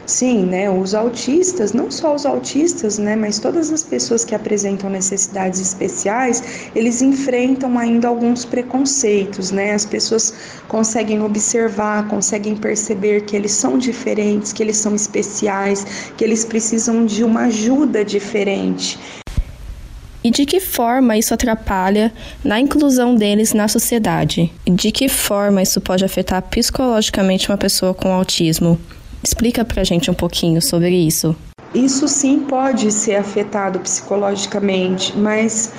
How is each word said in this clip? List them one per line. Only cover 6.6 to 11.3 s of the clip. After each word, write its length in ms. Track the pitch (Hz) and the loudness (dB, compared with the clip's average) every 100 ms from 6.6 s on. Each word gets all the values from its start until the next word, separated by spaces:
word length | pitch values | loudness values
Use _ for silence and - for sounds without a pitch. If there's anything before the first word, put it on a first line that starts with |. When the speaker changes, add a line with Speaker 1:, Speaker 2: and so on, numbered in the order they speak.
| - | -6
Speaker 1:
eles 260 | - 226 233 | 0 0 2
enfrentam 800 | 269 269 277 247 254 262 262 240 | 2 2 0 0 2 0 0 0
ainda 300 | 233 233 240 | 2 2 2
alguns 360 | 233 233 240 | 2 2 0
preconceitos, 1040 | - 247 247 262 277 - 220 208 190 196 185 | -2 -4 -2 0 0 0 2 2 0 -4 -4
né? 220 | 196 202 | -2 0
As 140 | 208 - | 0 -2
pessoas 480 | 214 - 226 - - - - - | -4 0 0 0 -6 -14 -18 -6
conseguem 560 | 220 220 240 214 214 | -2 0 0 0 0
observar, 840 | 214 | 0